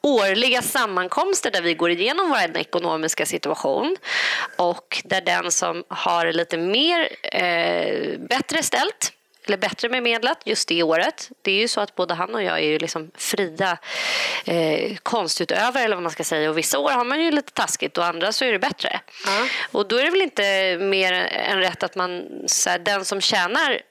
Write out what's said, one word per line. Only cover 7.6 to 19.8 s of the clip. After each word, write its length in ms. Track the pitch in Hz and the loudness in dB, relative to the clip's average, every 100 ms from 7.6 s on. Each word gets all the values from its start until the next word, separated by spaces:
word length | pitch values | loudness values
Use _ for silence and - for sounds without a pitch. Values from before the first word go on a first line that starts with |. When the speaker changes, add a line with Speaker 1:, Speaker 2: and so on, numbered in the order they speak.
| 170 175 160 156 - 156 | 2 0 0 -2 -4 -6
Speaker 1:
bättre 440 | - 254 - 320 | -2 -2 0 -2
ställt 500 | - - 349 - - - _ _ - | 0 0 0 -2 -6 -6 _ _ -4
eller 100 | 196 | 0
bättre 300 | 202 - 240 | 0 -2 -2
bemedlat 520 | 254 240 226 240 330 | 0 0 2 0 -2
just 240 | - - - | -2 -2 0
det 140 | 165 | 2
året. 480 | 160 160 226 - - - | 4 4 2 -2 -16 -6
Det 80 | 196 | 0
är 80 | 196 | 0
ju 80 | 233 | 2
så 120 | 220 | 0
att 140 | 202 | -2
både 200 | - 180 | -2 -2
han 200 | 165 185 | -2 -2
och 80 | 220 | -2
jag 160 | 185 160 | 0 0
är 40 | 156 | 2
ju 100 | 156 | 0
liksom 320 | 165 165 160 - | -2 -6 -10 -8
fria, 600 | - 202 185 160 196 175 - - - - - - | -4 -2 -2 0 -2 -2 -6 -6 -2 -2 -2 -4
eh, 520 | - 170 160 151 - 196 | -2 0 2 0 -2 -4
konstutövare 840 | - 233 165 - 170 175 233 262 | -2 -2 0 -2 0 0 2 0
eller 120 | 226 190 | 0 0
vad 60 | |
man 100 | 170 | -4
ska 120 | 165 | -4
säga. 260 | 156 160 151 | -2 0 0
Och 80 | 156 | 0
vissa 200 | 156 277 | 0 0
år 120 | 285 | 2
har 140 | 262 | 0
man 160 | 240 294 | 0 0
ju 60 | 330 | 2
lite 220 | 294 - | 0 -2
taskigt 460 | - 202 - - - | -4 -2 -2 -4 -2
och 60 | |
andra 280 | 175 165 190 | -2 0 -2
så 120 | - | 0
är 80 | 262 | 0
det 60 | 202 | 2
bättre. 420 | 285 196 - - - - 190 | 0 -2 -4 -4 -10 -8 -2
Speaker 2:
Ja. 200 | 196 254 - - | 0 0 -4 -2
Speaker 1:
Och 160 | - | -2